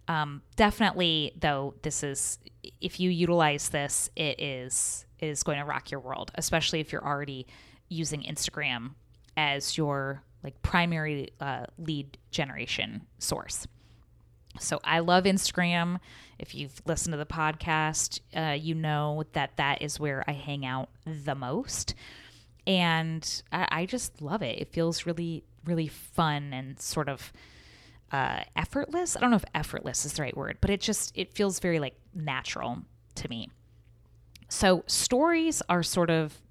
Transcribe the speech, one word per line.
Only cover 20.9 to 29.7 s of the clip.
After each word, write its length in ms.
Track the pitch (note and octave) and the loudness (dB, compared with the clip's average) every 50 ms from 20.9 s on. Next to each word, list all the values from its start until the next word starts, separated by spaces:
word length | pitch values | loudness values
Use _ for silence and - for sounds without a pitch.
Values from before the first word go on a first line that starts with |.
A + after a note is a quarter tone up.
| - - - | -10 -12 -10
the 300 | D#3+ D#3 D3 C#3 D3 C3+ | -8 -8 -6 -4 -4 -4
most. 580 | C#3 B2+ B2 D#3 A3 C4+ - - - - - - - - - - - - - - - - - - - - | -4 -4 -4 -4 -4 -4 -4 -6 -6 -6 -6 -8 -10 -12 -20 -20 -20 -20 -20 -20 -20 -20 -20 -18 -4 0
And 800 | G3 F#3+ F3+ F3 E3+ E3 D#3+ D#3+ D#3+ D#3+ D#3+ - - - - - - | 2 4 4 6 4 4 2 2 0 -2 -4 -4 -4 -6 -6 -6 -4
I, 160 | - F3 F3+ - | -2 0 0 0
I 160 | - D#3+ F3 | 0 0 0
just 340 | F#3+ - B3 - - - - | 0 -2 -4 -4 -6 -8 -8
love 220 | D3+ C#3 F3+ A3 | -6 -2 -2 -2
it. 160 | D#3+ A#2 A2 | -2 -2 -4
It 160 | - D3+ - - | -4 -6 -4 0
feels 320 | E3+ E3 E3 E3 - - | 2 2 2 2 0 -2
really, 380 | E3 E3+ E3+ E3+ E3 E3 D3+ - - - - - | -4 -4 -2 -2 -4 -4 -6 -10 -14 -18 -8 -4
really 240 | E3 F3 E3 D#3+ | -2 0 0 0
fun 640 | D3 - - - - - - E3 D#3 D3 D3 C#3+ C#3+ C3+ | -2 -4 -10 -16 -4 0 2 2 4 2 0 -2 -6 -6
and 260 | B2+ C3+ C3 C3 - | -8 -8 -8 -10 -10
sort 280 | - - - D#3+ D3 | -6 -4 -2 -2 0
of, 240 | C#3 C#3 B2 - - - - - - - - - - - - - - - - - - | -2 -2 -6 -8 -14 -18 -20 -20 -20 -20 -20 -20 -20 -20 -20 -20 -20 -20 -20 -8 -2
uh, 280 | - C3+ C3 C3 - - - - - | 0 0 2 0 0 -4 -6 -4 -4
effortless. 600 | - D#3+ - - C#4 C#4+ - D4 F4 F4+ E4+ - | -2 -2 0 -2 -2 -2 -2 -2 -2 -2 -2 0
I 40 | - | 2
don't 100 | - B3 | 4 6
know 60 | A#3 | 6
if 100 | G3 - - - | 4 4 0 -4
effortless 520 | - D3+ - | -4 -2 -4